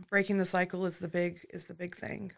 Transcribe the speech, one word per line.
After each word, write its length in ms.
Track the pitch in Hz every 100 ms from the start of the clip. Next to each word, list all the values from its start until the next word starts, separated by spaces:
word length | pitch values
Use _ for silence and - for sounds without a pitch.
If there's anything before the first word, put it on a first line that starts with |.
| 180
breaking 300 | 202 196 196
the 80 | 180
cycle 400 | 185 180 180 185
is 140 | 165
the 80 | 175
big, 360 | 175 175 175 -
is 140 | 175
the 100 | -
big 220 | 170 180 -
thing. 320 | - - 196